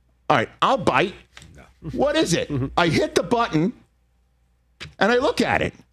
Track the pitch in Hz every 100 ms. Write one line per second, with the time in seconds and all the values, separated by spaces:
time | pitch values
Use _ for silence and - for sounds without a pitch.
0 | _ _ - 135 107 - 196 254 156 127
1 | 175 - - - - - - _ 165 -
2 | 277 311 320 160 - 139 131 - 170 208
3 | 302 - 175 233 233 160 185 - _ _
4 | _ _ _ _ _ _ _ - - -
5 | 202 247 294 - 170 92 82 - _